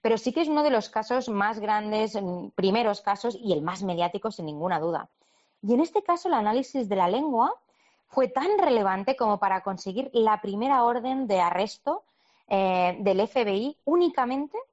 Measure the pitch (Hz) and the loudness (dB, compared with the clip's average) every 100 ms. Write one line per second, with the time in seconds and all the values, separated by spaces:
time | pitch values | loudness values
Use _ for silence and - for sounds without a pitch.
0 | 220 226 - 311 311 302 294 233 208 - | 0 0 0 -2 0 2 2 0 -2 -8
1 | 220 254 240 202 202 220 208 214 214 214 | -2 -4 -2 -2 -2 -2 -2 -2 0 -2
2 | 220 208 185 180 - - 185 214 226 202 | -2 -4 -6 -8 -8 0 2 2 0 -2
3 | - 202 240 196 226 160 160 180 190 170 | -4 -2 -4 -4 -2 0 -2 -4 -4 -2
4 | 175 202 220 196 156 147 180 165 165 165 | -2 -2 -8 -6 -10 -6 -4 -2 -2 -4
5 | - _ _ _ _ _ 208 240 330 427 | -8 _ _ _ _ _ 0 2 2 -2
6 | 403 349 381 277 208 240 262 277 208 190 | -2 -2 0 0 2 -2 -2 -6 -2 0
7 | 175 226 302 233 269 480 _ _ _ _ | 2 0 0 0 0 -2 _ _ _ _
8 | _ - 262 262 349 415 339 233 190 190 | _ 0 0 0 2 2 4 4 2 0
9 | 196 262 226 202 196 190 196 185 196 190 | -2 0 0 2 2 2 -2 -6 -6 -6
10 | 269 233 220 214 202 202 254 269 240 240 | -2 2 4 2 -2 -2 2 4 4 2
11 | 247 262 247 190 175 175 202 - - 349 | -2 -4 0 2 2 0 -2 -4 -4 -4
12 | _ _ _ _ _ 196 190 185 180 175 | _ _ _ _ _ 2 2 4 2 2
13 | 202 190 220 254 214 196 262 - - 349 | 0 2 2 0 0 0 -2 -4 0 2
14 | 349 349 247 269 294 440 539 | 4 2 -2 -2 -6 -10 -14